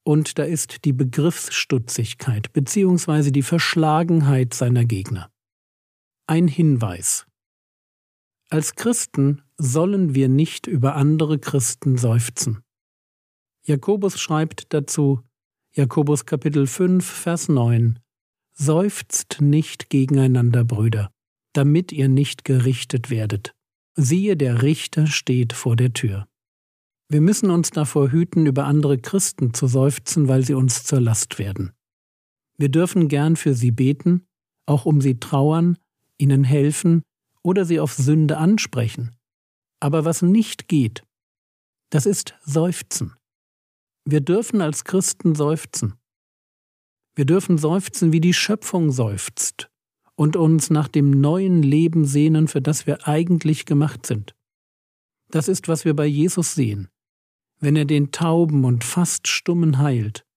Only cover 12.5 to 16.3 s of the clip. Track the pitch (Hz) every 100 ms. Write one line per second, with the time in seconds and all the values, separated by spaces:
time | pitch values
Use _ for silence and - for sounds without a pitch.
12.5 | 107 - _ _ _ _ _ _ _ _
13.5 | _ - 143 - 208 190 - - 156 156
14.5 | - - 151 139 - 143 131 - _ _
15.5 | _ _ - 135 - 143 147 -